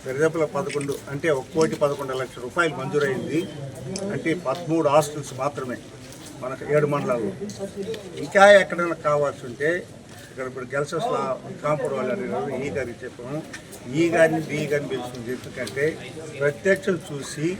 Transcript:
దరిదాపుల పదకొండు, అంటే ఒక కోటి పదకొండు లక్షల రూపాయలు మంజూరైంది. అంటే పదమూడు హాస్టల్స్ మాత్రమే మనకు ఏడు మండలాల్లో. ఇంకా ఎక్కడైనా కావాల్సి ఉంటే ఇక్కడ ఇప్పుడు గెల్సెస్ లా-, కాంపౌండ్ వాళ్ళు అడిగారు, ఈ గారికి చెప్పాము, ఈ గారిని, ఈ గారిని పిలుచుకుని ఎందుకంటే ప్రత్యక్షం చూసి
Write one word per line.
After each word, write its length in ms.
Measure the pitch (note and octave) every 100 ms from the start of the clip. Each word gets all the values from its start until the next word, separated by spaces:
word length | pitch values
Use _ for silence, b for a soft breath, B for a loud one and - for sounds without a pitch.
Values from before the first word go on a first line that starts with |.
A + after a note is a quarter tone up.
దరిదాపుల 400 | C3 C3 D#3+ E3 D3+
పదకొండు, 400 | C#3+ C#3 C#3+ C#3+ C3 -
అంటే 160 | C#3+ E3 C3+
ఒక 80 | B2
కోటి 200 | D#3+ D#3+ D#3
పదకొండు 320 | D3 C#3 C3+ C3
లక్షల 200 | B2+ - B2
రూపాయలు 280 | F3 E3 C3
మంజూరైంది. 600 | C#3 D3 C#3+ B2 A#2 D3+ G3 - - - C3+ F#3+ G3
అంటే 160 | C3+ D#3+ F3+ C3
పదమూడు 420 | C3 C3 E3 D3
హాస్టల్స్ 380 | D3 D3 D3+ C3+ B2+
మాత్రమే 340 | C#3 D3 B2+ A2 - - - - - -
మనకు 200 | B2 - C#3
ఏడు 120 | D3+ D3
మండలాల్లో. 400 | C#3+ C3+ A#2+ G#2 F#2 - - G3 G3+ F#3 A3+ F3+ E3+
ఇంకా 200 | - G3 G3+ G3+
ఎక్కడైనా 360 | F#3 E3+ E3+ D#3 D#3
కావాల్సి 340 | D3 C#3+ C3 B2+
ఉంటే 220 | A2+ D3 F3 - - - - -
ఇక్కడ 160 | - B2+
ఇప్పుడు 160 | B2+ B2
గెల్సెస్ 340 | C#3 D3 E3 -
లా-, 220 | C#3 C3+ B2+ - -
కాంపౌండ్ 320 | - - D#3 C3+
వాళ్ళు 140 | B2+ A#2+
అడిగారు, 340 | B2 - C#3 B2+
ఈ 40 | C#3+ C#3
గారికి 240 | B2 A2
చెప్పాము, 340 | B2+ A#2+ B2 D3+ D#3+ - - - A#2+ C#3+
ఈ 40 | E3+
గారిని, 260 | E3 D#3+ D#3+ D3 D3
ఈ 40 | D3
గారిని 180 | D3 C#3
పిలుచుకుని 400 | C3 B2 B2+ A#2 B2
ఎందుకంటే 500 | - C3 B2 C3+ D3+ D#3 - - - C#3
ప్రత్యక్షం 580 | C#3+ C#3+ F#3+ F#3+ G3+ E3+ -
చూసి 380 | C#3+ C3 D3+ D#3+